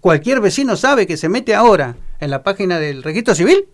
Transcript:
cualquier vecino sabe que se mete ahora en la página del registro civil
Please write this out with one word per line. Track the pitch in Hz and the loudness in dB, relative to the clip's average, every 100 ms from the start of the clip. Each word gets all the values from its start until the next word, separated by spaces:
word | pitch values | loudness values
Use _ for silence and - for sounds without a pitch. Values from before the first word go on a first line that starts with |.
cualquier | 175 151 233 262 | 0 2 0 0
vecino | 202 269 269 | 0 0 -2
sabe | 202 262 269 175 | 0 2 2 0
que | 156 | -2
se | 160 | -4
mete | 233 233 | -2 0
ahora | 208 233 185 127 117 - - | 2 4 4 0 -8 -12 -8
en | 147 | -6
la | 139 | -4
página | 196 196 190 170 | -4 -2 -2 -2
del | 151 135 | -4 -6
registro | 156 185 233 | -6 -2 0
civil | 160 202 392 - | 2 4 2 0